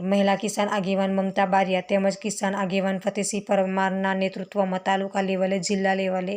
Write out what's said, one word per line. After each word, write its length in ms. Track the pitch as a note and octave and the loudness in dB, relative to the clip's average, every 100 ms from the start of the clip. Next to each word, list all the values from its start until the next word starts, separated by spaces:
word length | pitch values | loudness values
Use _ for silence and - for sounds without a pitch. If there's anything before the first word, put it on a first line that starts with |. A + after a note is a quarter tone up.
મહિલા 340 | F3+ G3+ G3 G3 | 0 2 4 2
કિસાન 340 | G#3+ - G#3 | 0 -2 0
આગેવાન 460 | G#3 F#3 G3 G3 G3 | 0 0 0 0 0
મમતા 300 | F#3+ F#3+ F#3+ | 0 0 2
બારિયા 360 | F#3+ F#3+ F#3 | 2 2 0
તેમજ 340 | F3+ G3 G3 G3 | 0 0 2 0
કિસાન 380 | G#3+ - G3 G3+ | -4 -4 -2 -2
આગેવાન 440 | F#3+ G3 F#3+ F#3+ | -2 0 0 -2
ફતેસિંહ 440 | G3 G3+ G3 G#3 G3+ | -4 -4 -4 -4 0
પરમારના 680 | G3+ F#3+ F#3+ F#3+ F#3+ F#3+ | 0 2 2 0 0 0
નેતૃત્વમાં 720 | F#3+ F#3+ F#3+ F#3+ G3+ F#3+ F#3 | 0 -2 -4 -6 -2 0 0
તાલુકા 380 | F#3+ G3 G3 G3 | 0 0 0 -2
લેવલે, 360 | F#3+ F#3+ F#3 G3 | 0 0 0 0
જિલ્લા 360 | F3 G3+ F#3+ F#3+ | 0 0 2 0
લેવલે, 400 | F#3+ F#3 F#3 | 0 -2 -4